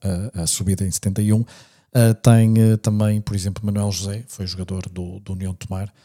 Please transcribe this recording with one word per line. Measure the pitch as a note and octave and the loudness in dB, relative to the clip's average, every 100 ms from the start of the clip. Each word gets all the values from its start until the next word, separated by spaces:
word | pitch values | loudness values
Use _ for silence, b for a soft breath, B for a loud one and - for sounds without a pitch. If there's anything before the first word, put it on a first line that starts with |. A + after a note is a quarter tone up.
| G2 F2+ G#2 | -6 -4 -6
a, | - | -6
a | E2 | -6
subida | - F#2+ F#2 F#2+ | -4 -2 -2 -2
em | |
setenta | - - G2 | -4 -4 0
e | G#2 | 2
um. | G#2+ A#2 B B B B | 2 0 B B B B
Eh, | B2 A2+ | 2 4
tem, | A2+ - A2+ A2+ A2 | 4 6 6 6 6
eh, | A2 A2 | 4 4
também, | - G#2+ G#2+ G#2+ | 0 0 2 0
por | G#2 G2+ | -2 -4
exemplo, | F#2+ F#2 | -4 -6
Manuel | G#2 G#2 G#2 | -4 -2 -2
José, | F#2+ G2 G2+ A#2+ | -4 -6 -8 -10
foi | - F#2 | -10 -10
jogador | F#2 F#2 F#2+ F#2+ | -8 -8 -8 -8
do, | F2 F2+ F#2+ | -10 -12 -12
do | G2+ | -10
União | F#2+ F#2+ | -8 -6
de | F#2 | -8
Tomar, | - F#2+ G2+ _ | -10 -8 -10 _